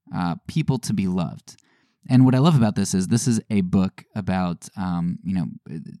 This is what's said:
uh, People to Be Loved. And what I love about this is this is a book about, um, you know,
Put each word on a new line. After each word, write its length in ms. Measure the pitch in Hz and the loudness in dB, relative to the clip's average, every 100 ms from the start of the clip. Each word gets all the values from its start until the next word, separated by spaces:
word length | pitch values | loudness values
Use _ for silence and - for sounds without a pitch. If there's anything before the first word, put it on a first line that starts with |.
| - | -12
uh, 220 | - 90 85 - | -6 -6 -6 -6
People 300 | - 151 131 | -4 -2 -4
to 140 | - | -4
Be 140 | 101 98 | -4 -2
Loved. 480 | 92 80 - - - _ _ _ _ - | -2 -4 -8 -18 -20 _ _ _ _ 2
And 180 | 127 127 | 6 6
what 100 | 127 | 6
I 40 | |
love 180 | 147 151 | 4 4
about 180 | 113 101 | 4 0
this 180 | 98 | -2
is 140 | 95 92 | 0 0
this 180 | 117 127 | 0 2
is 160 | 113 - | 0 0
a 120 | 104 | -2
book 420 | 90 98 95 - - | 2 2 0 -4 -12
about, 540 | - 92 92 90 82 - - | -8 -4 -2 -2 -4 -10 -8
um, 420 | 92 87 87 - | -4 -2 -4 -4
you 100 | - | -4
know, 140 | 92 82 - - 80 - - | -4 -4 -8 -14 -14 -14 -18